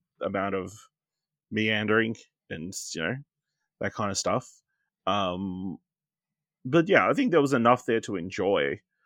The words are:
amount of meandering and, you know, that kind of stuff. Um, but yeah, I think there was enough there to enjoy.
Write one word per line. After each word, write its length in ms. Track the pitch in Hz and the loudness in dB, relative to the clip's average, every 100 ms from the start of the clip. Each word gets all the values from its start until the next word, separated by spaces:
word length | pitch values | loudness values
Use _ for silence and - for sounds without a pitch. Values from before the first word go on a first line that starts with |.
| _ _ | _ _
amount 340 | 87 98 98 | -4 -2 -2
of 180 | 95 92 107 - _ _ _ _ _ _ | -4 -6 -12 -20 _ _ _ _ _ _
meandering 640 | 107 110 107 107 110 113 113 - _ _ | -2 0 0 4 2 2 -4 -12 _ _
and, 220 | 80 85 - - | -12 -10 -12 -10
you 80 | 85 | -6
know, 140 | 82 131 143 _ _ _ _ _ | -4 -6 -10 _ _ _ _ _
that 140 | 104 | -8
kind 160 | - 104 | -4 -4
of 80 | 98 | -4
stuff. 300 | - 113 - - _ _ _ _ - | -2 -4 -4 -20 _ _ _ _ -2
Um, 720 | 101 95 90 98 92 95 - _ _ _ _ _ _ _ _ | 0 0 -2 -6 -6 -8 -10 _ _ _ _ _ _ _ _
but 240 | 127 156 170 | 0 0 4
yeah, 200 | 170 95 | 4 4
I 40 | |
think 160 | 143 254 | 2 2
there 100 | 165 | 4
was 120 | 139 | 4
enough 340 | 131 117 123 - | 4 4 4 2
there 140 | 113 | -2
to 160 | - 98 | -2 -6
enjoy. 640 | 87 - 95 95 71 80 _ _ | -6 -2 0 2 0 -4 _ _